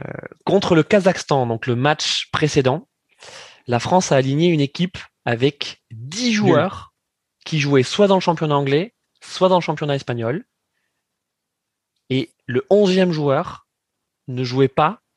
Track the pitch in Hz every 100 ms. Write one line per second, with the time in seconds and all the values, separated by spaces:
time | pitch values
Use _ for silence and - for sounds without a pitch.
0 | - - - - - 190 - 165 - 202
1 | 180 - - 139 120 113 127 120 147 156
2 | - - - - 151 151 127 160 - _
3 | _ _ - - - - - 120 - 180
4 | - 139 135 143 175 156 139 - 180 -
5 | - _ 123 117 139 - - - - 113
6 | 127 202 247 214 202 151 180 - - _
7 | _ _ _ _ - 156 143 139 127 -
8 | 202 190 175 160 156 143 139 143 220 _
9 | _ _ - - 185 185 160 151 147 139
10 | - 120 113 170 - _ _ _ _ _
11 | _ _ _ _ _ _ _ _ _ _
12 | - 131 - _ - 120 - 202 196 185
13 | 180 156 143 139 - - _ _ _ _
14 | _ _ - 127 127 127 131 - 151 226
15 | _